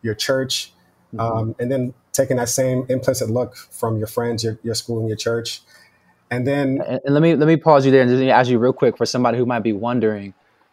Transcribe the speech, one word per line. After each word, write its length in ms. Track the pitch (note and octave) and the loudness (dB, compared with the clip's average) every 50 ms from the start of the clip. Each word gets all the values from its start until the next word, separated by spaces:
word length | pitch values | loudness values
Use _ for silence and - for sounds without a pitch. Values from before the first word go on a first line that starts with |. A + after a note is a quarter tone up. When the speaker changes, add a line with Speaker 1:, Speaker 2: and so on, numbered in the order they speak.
Speaker 1:
your 140 | - A#2 G#2+ | -8 -8 -6
church. 580 | - - - C3+ C3 C3 C3 - - - - _ _ _ _ _ _ _ - - | -6 -4 -2 -2 -2 -2 -4 -6 -8 -8 -12 _ _ _ _ _ _ _ -14 -10
Speaker 2:
Mm-hmm. 60 | A2+ | -6
Speaker 1:
Um, 360 | A2+ A#2 A2+ A2+ A2 A2+ A2 - | -6 -4 -4 -4 -4 -6 -6 -6
and 120 | A#2+ B2 | -4 -4
then 220 | C3+ C3 B2+ B2 - _ _ _ - | -2 -2 -4 -6 -8 _ _ _ -2
taking 240 | - C3+ C3 C3 | -2 0 0 0
that 120 | B2 A#2+ A#2 | -2 -2 -2
same 360 | - C3 C3 B2+ B2+ B2+ B2+ - | -2 -2 -2 0 -2 -2 -2 -2
implicit 400 | C3 B2+ A2+ - B2+ - A#2+ G#2+ | -4 -2 -2 -2 -2 -2 -2 -2
look 260 | A2 B2 B2 A#2 - | -2 -2 -4 -4 -8
from 420 | - - _ - - - A2+ A2+ | -18 -20 _ -10 -6 -4 -4 -2
your 100 | G#2+ A2 | -4 -4
friends, 360 | G#2+ - A#2+ A#2 A#2+ A#2 A2 A2+ | -6 -6 -6 -4 -4 -4 -4 -4
your, 140 | A2+ G#2+ - - | -6 -6 -6 -8
your 120 | A#2 A2 | -8 -8
school, 240 | - - - A#2 A2+ | -6 -6 -6 -6 -6
and 80 | A2 | -4
your 80 | A2+ A2 | -6 -6
church. 440 | G#2 - A#2 A#2 A#2 A2+ - - - _ _ _ - _ _ _ _ _ _ _ _ _ - | -6 -4 -4 -4 -4 -6 -8 -14 -14 _ _ _ -20 _ _ _ _ _ _ _ _ _ -8
And 160 | B2 B2 B2 | -6 -4 -2
then 340 | C#3 C#3 C#3+ C#3+ C3+ C3 C#3 - | -2 -2 -2 -2 -2 -2 -4 -4
Speaker 2:
And, 140 | - B2+ - - | -6 -6 -6 -2
and 80 | C#3 C#3+ | 0 2
let 80 | D3 | 4
me, 140 | D#3+ E3+ D#3+ | 4 4 4
let 120 | B2 D3 | 4 4
me 100 | D#3 E3 | 4 4
pause 280 | D3+ - E3 D3+ C#3 C3+ | 4 6 6 6 6 6
you 60 | C3+ | 6
there 100 | C3 C3+ | 6 6
and 80 | B2+ B2 | 6 6
just 140 | B2 C3 C3 | 4 2 4
ask 260 | C3 A#2 A#2+ B2+ B2 | 4 4 4 4 4
you 80 | B2 | 2
real 160 | A2+ A#2 B2+ C3 | 2 2 2 2
quick 240 | - C#3 A#2+ - | 2 2 0 2
for 80 | - - | 0 -2
somebody 320 | - - B2+ B2 A#2+ A#2 | -2 0 0 0 0 2
who 80 | B2 B2 | 0 0
might 160 | A#2+ B2 A#2 | 0 -2 -2
be 100 | G2+ A2+ | 0 -2
wondering. 600 | G#2+ G2 A2 A#2+ B2 B2 A2 A2 G#2+ G#2 G2+ G2 F#2 _ _ _ _ _ _ _ | -2 -2 -2 -2 -2 0 0 0 -2 -4 -10 -14 -16 _ _ _ _ _ _ _